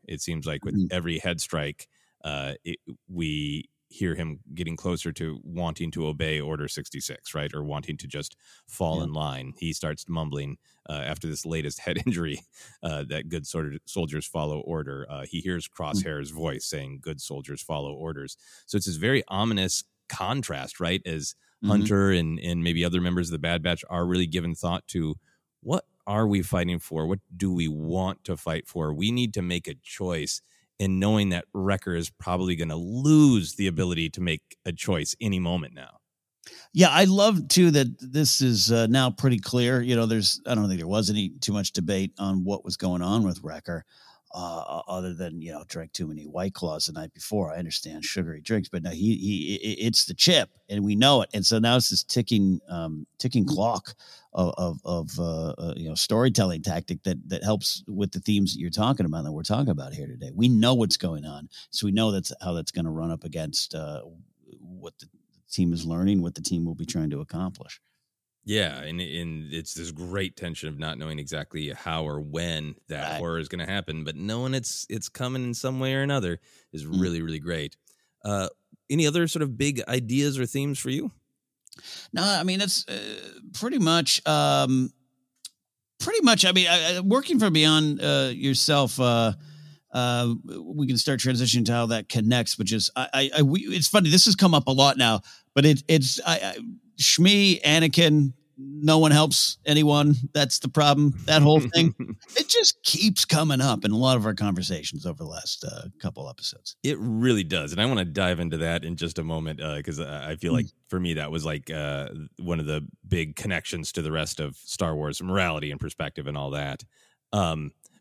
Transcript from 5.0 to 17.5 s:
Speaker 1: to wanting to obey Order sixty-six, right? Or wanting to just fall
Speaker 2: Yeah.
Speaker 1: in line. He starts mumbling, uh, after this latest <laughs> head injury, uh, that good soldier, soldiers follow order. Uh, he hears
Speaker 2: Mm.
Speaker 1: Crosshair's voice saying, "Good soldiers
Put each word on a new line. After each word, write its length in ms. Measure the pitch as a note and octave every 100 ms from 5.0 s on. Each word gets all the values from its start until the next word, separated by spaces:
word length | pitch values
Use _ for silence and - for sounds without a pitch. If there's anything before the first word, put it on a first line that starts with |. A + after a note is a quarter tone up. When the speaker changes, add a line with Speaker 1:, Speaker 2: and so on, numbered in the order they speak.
| E2+
Speaker 1:
to 300 | D2 D#2+ C2+
wanting 480 | D#2+ E2+ E2+ D#2+ E2
to 160 | E2+ D#2
obey 320 | D2+ D#2 D2+
Order 280 | D2 D#2 C#2+
sixty-six, 640 | - - C#2 - B1+ -
right? 200 | D2+ D2
Or 80 | D2
wanting 340 | D2 D2 - D2
to 100 | C2
just 300 | D2 D2 - _ _ -
fall 320 | - E2+ D#2+
Speaker 2:
Yeah. 40 | D#2
Speaker 1:
in 80 |
line. 400 | D2+ D2+ C2 C2 -
He 160 | E2
starts 340 | D#2 D#2+ D#2 -
mumbling, 500 | E2 D#2 C#2+ C#2+ - _ _ -
uh, 40 | D2+ C2+
after 220 | D#2 E2
this 180 | D2 E2
latest 340 | D#2+ D2 -
<laughs> 60 | -
head 120 | F2+ B2+
injury, 340 | F2 D#2+ C#2+ - - - -
uh, 200 | D#2+ D2+ C2+
that 180 | D2+ D#2+
good 180 | E2+ C#2
soldier, 320 | E2+ D2+ C#2+ -
soldiers 400 | G2 D#2+ D2+ -
follow 320 | E2 D2+ D2+
order. 440 | - D#2+ C#2 C#2 -
Uh, 160 | C#2 C2+
he 160 | F2
hears 260 | F#2 F2 -
Speaker 2:
Mm. 40 | -
Speaker 1:
Crosshair's 520 | D#2+ G2+ F2+ D2 C#2+
voice 320 | D#2 D#2+ C2+ -
saying, 340 | D2+ C2+ C#2
"Good 180 | D#2+ D2
soldiers 420 | - C#2 C#2